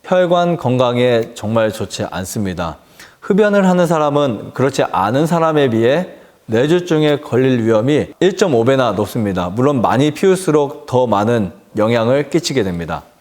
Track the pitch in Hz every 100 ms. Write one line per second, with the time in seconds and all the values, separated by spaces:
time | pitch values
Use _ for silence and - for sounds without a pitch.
0 | - 180 175 175 175 160 123 127 123 120
1 | 123 120 - - 107 113 110 - 98 -
2 | 107 - 95 113 98 87 85 76 _ -
3 | - _ - 196 208 202 185 180 170 165
4 | 151 143 143 104 95 - 131 135 135 90
5 | 98 131 160 170 165 151 135 110 117 147
6 | 180 - - _ - 110 143 180 175 156
7 | 151 143 - 117 131 123 113 110 123 147
8 | 92 - 180 185 196 120 117 135 120 98
9 | 101 127 104 90 90 104 135 139 92 113
10 | 151 147 196 185 185 151 139 - - 127
11 | 123 101 107 120 92 - _ 104 107 120
12 | 113 139 147 165 - 135 98 87 82 78
13 | - _